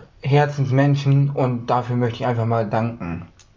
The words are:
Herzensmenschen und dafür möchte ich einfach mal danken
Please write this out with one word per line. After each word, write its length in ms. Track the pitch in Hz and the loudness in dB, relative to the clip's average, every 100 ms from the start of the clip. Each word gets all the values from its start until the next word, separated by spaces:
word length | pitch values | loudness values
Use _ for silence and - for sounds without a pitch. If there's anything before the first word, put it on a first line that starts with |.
| - _ | -18 _
Herzensmenschen 1080 | 135 135 143 143 120 131 143 143 139 139 139 | 0 2 2 0 0 2 4 2 2 2 2
und 380 | 143 127 123 113 | 0 -2 -2 -2
dafür 280 | 123 117 123 | -2 0 0
möchte 220 | 120 110 | -2 -2
ich 80 | 127 | -4
einfach 200 | 117 113 | -2 0
mal 240 | 117 107 | 0 0
danken 580 | 113 117 117 87 85 87 - - | -2 -2 -4 -8 -8 -12 -20 -20